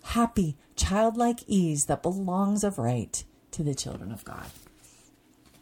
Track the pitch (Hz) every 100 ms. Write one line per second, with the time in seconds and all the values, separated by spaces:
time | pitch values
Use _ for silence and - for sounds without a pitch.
0 | - 233 233 - 160 - _ - - 196
1 | 226 226 240 240 - 196 165 147 - 143
2 | 175 190 190 185 202 208 202 190 117 123
3 | - - - _ - - 147 139 - -
4 | 98 110 - - - - - - - -
5 | - _ _ _ - -